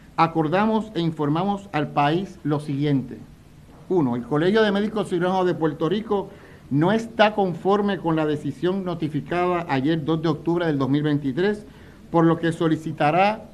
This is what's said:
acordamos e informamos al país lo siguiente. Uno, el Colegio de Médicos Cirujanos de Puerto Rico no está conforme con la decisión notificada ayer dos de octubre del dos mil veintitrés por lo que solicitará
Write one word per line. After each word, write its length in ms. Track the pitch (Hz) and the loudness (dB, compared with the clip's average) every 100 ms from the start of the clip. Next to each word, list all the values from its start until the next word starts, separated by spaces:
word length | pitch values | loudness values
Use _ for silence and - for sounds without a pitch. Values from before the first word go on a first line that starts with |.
| - - | -6 2
acordamos 760 | 165 165 156 185 214 220 - | 2 2 2 2 2 0 -2
e 60 | 165 | -2
informamos 720 | 165 156 147 160 196 202 - | -2 0 0 0 0 -4 -4
al 200 | 151 147 | -4 -2
país 460 | 147 143 170 196 - | 0 2 0 -4 -6
lo 160 | 147 147 | -4 -2
siguiente. 560 | 147 139 147 139 117 - - - - - - - - | -2 -2 0 0 -2 -10 -18 -20 -20 -20 -20 -14 -2
Uno, 260 | 180 131 | 0 0
el 80 | 120 | -2
Colegio 400 | 117 147 175 220 | -2 0 2 4
de 100 | 214 | 2
Médicos 360 | 202 214 202 190 | 2 -2 -4 -2
Cirujanos 380 | 180 185 190 180 | -2 0 2 0
de 80 | |
Puerto 340 | 147 160 143 160 | 0 -2 -2 -2
Rico 400 | 208 208 202 160 - - - - | -2 -2 -4 -4 -12 -20 -20 -4
no 240 | 143 170 | 0 2
está 420 | 220 226 - 208 | 2 0 2 2
conforme 600 | 214 190 165 185 202 202 185 | 2 -2 0 0 2 2 0
con 180 | 165 | 0
la 120 | 160 151 | 0 0
decisión 580 | 147 143 131 175 190 | -2 -4 -4 -2 -2
notificada 800 | 180 165 156 147 147 175 180 175 170 | -4 -4 -4 -4 -4 -2 0 0 -2
ayer 340 | 135 139 165 | 0 0 0
dos 160 | 143 165 | 0 0
de 80 | 160 | 0
octubre 380 | 147 165 170 170 | -2 0 0 0
del 120 | 143 | 0
dos 120 | 131 | 0
mil 120 | 147 | 0
veintitrés 600 | 151 147 143 127 196 208 - - - - - 165 | 0 0 -2 0 0 -2 -8 -20 -20 -20 -2 4
por 80 | |
lo 140 | 165 165 | 4 4
que 120 | 165 | 0
solicitará 920 | 165 165 156 160 - 147 170 202 208 - | 0 0 0 -4 0 2 4 2 0 -8